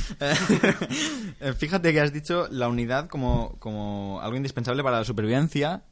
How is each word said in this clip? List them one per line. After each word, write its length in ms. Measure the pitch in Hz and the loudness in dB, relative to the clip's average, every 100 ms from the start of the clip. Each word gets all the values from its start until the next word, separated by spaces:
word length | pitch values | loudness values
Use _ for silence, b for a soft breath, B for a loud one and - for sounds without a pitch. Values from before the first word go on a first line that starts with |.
<laughs> 200 | - - | -4 -2
eh, 1300 | 143 151 185 202 208 - 208 269 311 285 208 - 139 | 0 2 4 4 4 2 -2 -2 -4 -4 -8 -6 -6
fíjate 400 | 127 151 185 170 | -4 -2 2 4
que 80 | 151 | 4
has 120 | 147 | 4
dicho 340 | 147 151 175 170 | 0 -2 -2 -2
la 180 | 127 120 | 0 0
unidad 400 | 120 117 131 165 | 0 0 -2 -2
como, 480 | - 127 123 - - | -2 2 2 0 -6
como 600 | 113 107 104 101 98 98 | -8 -6 -4 -4 -6 -6
algo 140 | 107 123 | -6 -4
indispensable 460 | 135 131 120 131 | -4 -4 -2 0
para 160 | 135 120 | 2 0
la 40 | |
supervivencia. 800 | 113 113 107 123 160 147 143 185 - | 0 0 2 2 2 2 -2 -2 -8